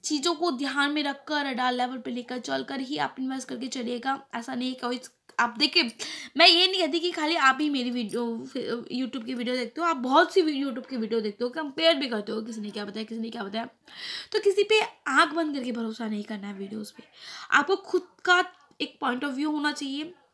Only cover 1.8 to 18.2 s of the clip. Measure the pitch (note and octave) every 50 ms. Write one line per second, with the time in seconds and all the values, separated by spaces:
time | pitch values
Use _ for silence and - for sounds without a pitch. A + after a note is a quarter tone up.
1.8 | B3 B3 C4 B3+ A3+ C4 A#3+ B3 A#3+ - B3 A#3 A3+ - C4+ C4+ - - C#4 C4
2.8 | C4+ B3 D4 D4 A#3+ - - - C4 C4 C4+ C4 B3 - C4 A3+ B3 B3+ - C4+
3.8 | A#3+ A#3 B3 A#3+ A3+ C4+ C4+ - - _ - A#3 A#3 - - A#3+ B3+ B3+ B3+ B3+
4.8 | - A#3+ B3 B3 - - _ _ _ _ - - A#3+ A#3 A3 G#3+ D4 D#4 - F4
5.8 | D#4+ A#3 - - - - - - - - _ C4+ E4 F#4 E4+ E4+ F4+ F#4+ F#4+ F#4
6.8 | F4 D4+ C#4 E4+ D#4 F4+ E4+ - D4+ D4+ E4 E4 C#4 C4+ B3+ B3+ D4+ D4+ C#4+ C4
7.8 | A#3+ B3 A#3+ B3 A#3 G3+ - A#3 A#3+ A#3 A#3 A3+ B3+ C4 - C4+ - - A3+ A#3+
8.8 | - - - B3 C4 A#3+ - C4+ A3 A#3 C4 A#3+ B3 A#3 B3+ B3+ A#3+ A3+ - D#4+
9.8 | E4+ E4+ E4 C4 A#3+ B3+ C4+ D#4 F4+ F4+ - G4 E4+ D#4 D4+ C4+ C#4 C#4 A#3 -
10.8 | - - C4+ A#3+ A3 G#3+ A3+ A3+ G#3+ G#3+ G3+ _ A#3 B3 B3 D#4+ D#4 C#4+ C4+ -
11.8 | D#4+ E4 E4 C#4 C#4+ B3+ A#3 G#3+ G#3 G#3 G#3+ A3 A3 A#3 A3+ A3+ G#3 G#3 G3+ G#3+
12.8 | G#3 G3+ G3 A3 A3 G#3+ A3+ A3+ A3 A#3 A3+ A#3 G#3 G3 G3+ A3 A#3 A#3+ - _
13.8 | _ - - - - - - - - - - G#4+ G#4+ G4+ F#4+ G4+ G4+ G4+ G#4+ G#4+
14.8 | G4 - - _ _ - B3+ C#4+ E4+ D#4 D4 E4+ E4 D#4 C#4+ C#4 A#3+ B3+ A3+ A#3
15.8 | A3+ A3 A3 A3+ A#3+ A3 G#3+ G#3 G#3 - G#3+ G3+ G3 G3+ G#3 G3 G3 G3 G#3+ G#3+
16.8 | G#3+ - - - - _ _ - - - - - - - - C4+ D4 - F#4+ F#4+
17.8 | - - - F4+ F4 - _ -